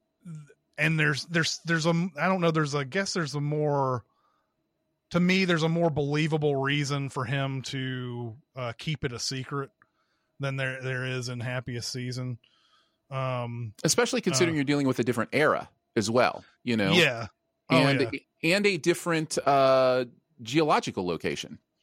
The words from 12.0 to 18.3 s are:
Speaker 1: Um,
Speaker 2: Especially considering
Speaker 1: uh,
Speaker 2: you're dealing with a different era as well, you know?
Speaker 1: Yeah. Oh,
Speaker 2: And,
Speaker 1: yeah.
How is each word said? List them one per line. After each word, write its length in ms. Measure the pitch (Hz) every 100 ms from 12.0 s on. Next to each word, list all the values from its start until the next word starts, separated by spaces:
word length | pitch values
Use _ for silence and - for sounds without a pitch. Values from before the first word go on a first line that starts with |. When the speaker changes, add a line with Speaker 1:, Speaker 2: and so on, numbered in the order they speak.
| 123 123 127 120 _ _ _ _ _ _ _
Speaker 1:
Um, 640 | 135 131 127 120 120 113 -
Speaker 2:
Especially 380 | 160 - 233 254
considering 340 | 190 170 175 156
Speaker 1:
uh, 20 |
Speaker 2:
you're 60 | 139
dealing 220 | 143 135
with 120 | 127
a 40 |
different 260 | 117 117 -
era 380 | 127 147 82 - _ _ -
as 140 | 104
well, 320 | 117 104 - - _
you 120 | - 113
know? 160 | -
Speaker 1:
Yeah. 360 | 175 151 117 110 - _ _ -
Oh, 80 | 160
Speaker 2:
And, 320 | 143 135 123
Speaker 1:
yeah. 440 | 135 -